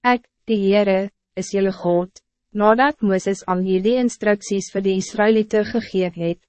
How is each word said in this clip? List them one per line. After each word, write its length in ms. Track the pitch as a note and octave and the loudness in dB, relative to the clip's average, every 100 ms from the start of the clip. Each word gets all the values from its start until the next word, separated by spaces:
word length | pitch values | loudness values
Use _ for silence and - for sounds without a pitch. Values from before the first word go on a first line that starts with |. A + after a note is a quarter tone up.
Ek, 240 | B3 B3 _ _ - | 0 0 _ _ -4
die 140 | G#3+ | 0
Heere, 480 | G3 G3+ G3+ F#3+ G3 _ _ | 2 2 2 0 -2 _ _
is 160 | - F#3 G3 | -10 -6 -2
julle 160 | F#3+ | -2
God. 480 | F#3+ F3 F3 F3+ - _ _ _ | -2 0 0 -2 -12 _ _ _
Nadat 480 | G#3 G#3 A3+ C#4 - | 0 2 4 2 0
Moses 400 | G#3 F#3+ G3 G3 - | -2 0 -2 -6 -4
al 140 | F3+ F#3 | -2 0
hierdie 300 | F#3 G3+ B3 | 0 2 0
instruksies 720 | A#3+ - G#3 G#3 - G3 - | -2 -2 -2 -2 -2 -6 -4
vir 120 | G3 G3 | -4 -2
die 80 | F#3+ | -2
Israëlieten 680 | F#3 - G#3 A3 G#3+ G#3+ G#3 | -4 0 2 2 2 0 0
gegee 460 | A#3 - F#3+ F3+ | -4 -4 -4 -4
het 260 | F3 E3+ E3+ | -4 -4 -6